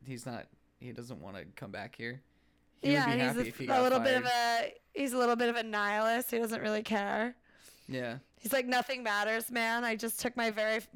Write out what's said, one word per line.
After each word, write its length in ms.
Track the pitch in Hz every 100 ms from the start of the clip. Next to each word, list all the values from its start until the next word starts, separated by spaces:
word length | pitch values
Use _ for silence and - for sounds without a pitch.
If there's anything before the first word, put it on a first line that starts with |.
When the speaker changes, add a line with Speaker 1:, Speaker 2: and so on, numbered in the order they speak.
| 127
Speaker 1:
he's 200 | 123 127
not, 200 | 113 - _ _ _
he 140 | 123
doesn't 260 | 117 120 101
wanna 240 | 90 95 82 -
come 140 | 104
back 260 | 98 104 -
here. 240 | 117 135 - _ _ _ _ _
He 120 | 277
Speaker 2:
Yeah, 60 | 285
Speaker 1:
would 40 | 247
be 40 |
Speaker 2:
and 100 | 240
Speaker 1:
happy 140 | 247 233
Speaker 2:
he's 60 | 233
a, 40 |
Speaker 1:
if 80 | -
he 60 | 254
Speaker 2:
a 20 |
Speaker 1:
got 140 | 262
Speaker 2:
little 160 | 254 254
bit 160 | 262 254
of 80 |
Speaker 1:
fired. 480 | 247 240 233 233 -
Speaker 2:
a, 20 | - _
he's 180 | - 277
a 60 | 247
little 180 | 240 233
bit 140 | 240
of 80 | 233
a 60 |
nihilist. 680 | 226 208 202 208 220 233 254
He 60 | 233
doesn't 240 | 226 226
really 200 | 214 214
care. 540 | 220 214 202 214 240 247 _ - - - -
Speaker 1:
Yeah. 300 | 131 123 127 - _
Speaker 2:
He's 140 | 220
like, 140 | 269 247
"Nothing 360 | 247 240 254
matters, 480 | 226 208 208 226 233
man. 320 | 240 226 233
I 140 | 240 220
just 240 | 226 -
took 160 | 247 247
my 120 | 226
very 260 | 214 214 226
f-, 100 | -